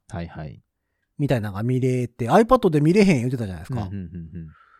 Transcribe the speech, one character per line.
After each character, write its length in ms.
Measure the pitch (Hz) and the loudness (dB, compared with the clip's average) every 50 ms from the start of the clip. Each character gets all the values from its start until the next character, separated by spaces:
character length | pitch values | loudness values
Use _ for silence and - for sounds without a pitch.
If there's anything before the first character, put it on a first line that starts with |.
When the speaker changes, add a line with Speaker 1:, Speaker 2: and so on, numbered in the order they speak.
| _ - | _ -14
Speaker 1:
は 120 | - 87 | -12 -10
い 60 | 85 | -10
は 180 | 85 - 80 78 | -10 -12 -12 -14
い。 160 | 69 52 - _ _ _ _ _ _ _ _ _ _ _ | -14 -16 -18 _ _ _ _ _ _ _ _ _ _ _
Speaker 2:
み 100 | - 147 | -4 -2
た 100 | 131 139 | 0 0
い 40 | 117 | -2
な 80 | 104 104 | -2 -4
の 60 | 92 | -6
が 80 | 101 113 | -4 -2
見 160 | 123 127 127 | -2 0 0
れ 280 | 127 131 127 123 123 | 0 0 0 -2 -4
て、 220 | 120 _ - 117 113 | -6 _ -6 -2 2
iPad 400 | 156 208 233 226 170 247 226 180 | 4 4 4 4 4 2 4 2
で 120 | 151 147 | 2 4
見 120 | 147 160 180 | 4 4 6
れ 100 | 220 196 | 6 6
へ 100 | 196 160 | 6 4
ん 40 | 123 | 2
言 80 | 117 | 0
う 20 | 127 | -2
て 80 | 139 | -4
た 80 | 123 113 | -4 -6
じ 60 | 95 | -6
ゃ 40 | 90 | -8
な 60 | 82 | -10
い 20 | 85 | -10
で 20 | |
す 60 | - 131 | -8 -6
か。 100 | 117 101 | -6 -6
Speaker 1:
う 20 | |
ん、 20 | |
う 40 | 90 | -6
ん、 20 | 95 | -8
う 40 | |
ん、 40 | 98 | -10
う 60 | 90 | -10
ん。 400 | 80 87 87 82 82 82 85 82 78 - _ _ _ _ | -12 -12 -12 -14 -12 -12 -14 -14 -14 -18 _ _ _ _